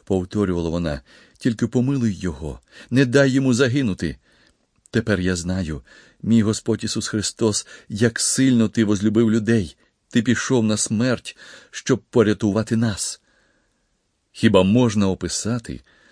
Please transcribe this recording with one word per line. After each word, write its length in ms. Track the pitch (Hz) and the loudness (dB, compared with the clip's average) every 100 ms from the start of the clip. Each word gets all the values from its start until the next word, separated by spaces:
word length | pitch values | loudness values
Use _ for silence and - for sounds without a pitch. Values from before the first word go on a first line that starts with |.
| - | -4
повторювала 640 | 95 90 104 98 87 82 | -2 -2 -2 -2 -2 -2
вона, 320 | 82 85 71 - - _ _ | -2 -4 -6 -10 -20 _ _
«тільки 300 | 135 113 120 | -4 -2 -2
помилуй 460 | 127 123 143 117 | 0 0 0 -2
його, 460 | 90 90 76 78 65 _ - - | -2 -6 -6 -10 -12 _ -20 -4
не 160 | 123 135 | 0 4
дай 260 | 135 139 | 4 4
йому 220 | 131 131 | 2 2
загинути. 640 | 120 131 131 127 92 85 67 _ _ _ _ _ _ _ | 2 2 0 -2 -2 -6 -8 _ _ _ _ _ _ _
Тепер 280 | 117 113 98 | -4 0 0
я 160 | 90 90 | 0 -2
знаю, 460 | 85 92 80 73 - - - _ | -4 -4 -4 -8 -12 -20 -20 _
мій 180 | 87 113 | 0 2
Господь 420 | 107 107 - 107 | 2 0 -2 -4
Ісус 240 | 110 - - | -4 -6 -4
Христос, 600 | 110 98 - 117 104 - - - | -4 -4 -2 -2 -2 -6 -16 -12
як 300 | 104 117 113 | 0 0 0
сильно 500 | - - 135 123 107 | -2 0 2 4 2
ти 140 | - | 2
возлюбив 480 | 107 104 107 104 117 | 0 0 0 2 2
людей. 460 | 110 104 113 85 - _ _ _ | 2 0 0 -2 -10 _ _ _
Ти 120 | 123 | -2
пішов 420 | 117 110 - 131 | 0 0 0 0
на 140 | 110 107 | 2 0
смерть, 600 | - 107 123 117 - - - - - | -2 -2 0 -2 -6 -18 -20 -20 -20
щоб 280 | - - 131 | -8 -2 -2
порятувати 760 | - 123 104 104 107 101 107 113 | 0 2 4 2 0 0 0 0
нас». 460 | 113 95 - - _ _ _ _ _ _ _ _ _ _ _ | 0 -2 -8 -12 _ _ _ _ _ _ _ _ _ _ _
Хіба 320 | - 113 95 | 0 4 4
можна 460 | 92 113 123 104 98 | 6 4 2 2 0
описати, 720 | 92 87 - 104 120 - 64 _ _ _ | -2 -6 -6 -4 -6 -6 -14 _ _ _